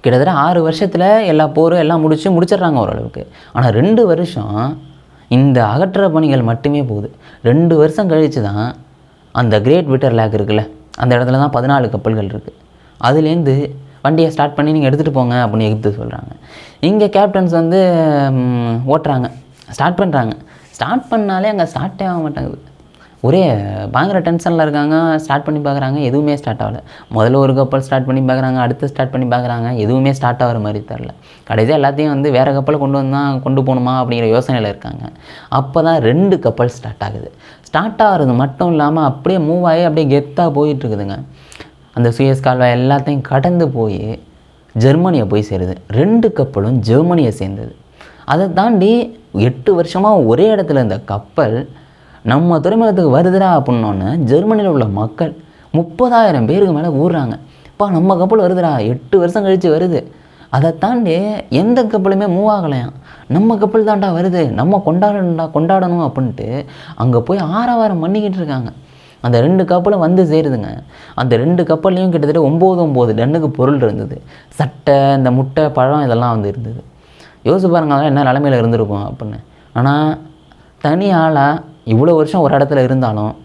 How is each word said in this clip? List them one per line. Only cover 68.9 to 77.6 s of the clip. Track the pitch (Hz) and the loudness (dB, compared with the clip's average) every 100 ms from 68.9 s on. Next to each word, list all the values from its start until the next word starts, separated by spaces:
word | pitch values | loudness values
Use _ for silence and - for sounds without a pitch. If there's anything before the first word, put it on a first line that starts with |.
| - - - | -20 -20 -8
அந்த | 120 120 | 0 2
ரெண்டு | 131 190 | 4 2
கப்பலும் | 185 175 180 208 | 2 2 2 0
வந்து | 160 185 | 2 2
சேருதுங்க. | 175 156 147 127 101 113 - - - | 2 2 0 -2 -6 -12 -16 -20 -14
அந்த | - 131 117 | -6 0 2
ரெண்டு | 135 175 | 2 0
கப்பல்லையும் | 175 160 190 180 185 | 0 0 0 0 0
கிட்டத்தட்ட | 170 147 160 | 0 0 2
ஒன்பது, | 143 160 185 180 | 2 2 2 2
ஒன்பது | 170 131 120 | 0 2 0
டன்னுக்கு | 107 120 160 151 | 0 0 0 -2
பொருள் | 127 127 143 | 0 0 2
இருந்தது. | 120 101 107 135 - - - | 0 -2 -8 -10 -16 -20 -20
சட்டை, | - 147 - - 139 139 | -6 -6 -4 0 2 4
இந்த | 139 127 | 2 2
முட்டை, | 127 135 - 156 | 0 0 0 0
பழம், | 131 131 147 | 0 0 0
இதெல்லாம் | 139 117 120 113 | 0 0 0 -2
வந்து | 101 | -4
இருந்தது. | 104 113 117 - - _ - - - | -6 -10 -12 -16 -20 _ -20 -20 -8
யோசிச்சு | - 180 | 0 2